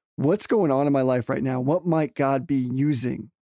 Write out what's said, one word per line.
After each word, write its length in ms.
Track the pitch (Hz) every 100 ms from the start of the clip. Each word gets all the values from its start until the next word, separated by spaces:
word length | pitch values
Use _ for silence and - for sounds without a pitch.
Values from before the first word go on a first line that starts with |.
| _ -
"What's 280 | 139 208 -
going 260 | 233 165
on 160 | 135 143
in 60 |
my 100 | 139
life 260 | 131 123 117
right 140 | 131
now? 180 | 135 127
What 240 | 127 175 175
might 300 | 160 147 -
God 300 | 139 135 -
be 120 | 139 127
using 580 | 127 147 131 120 - - _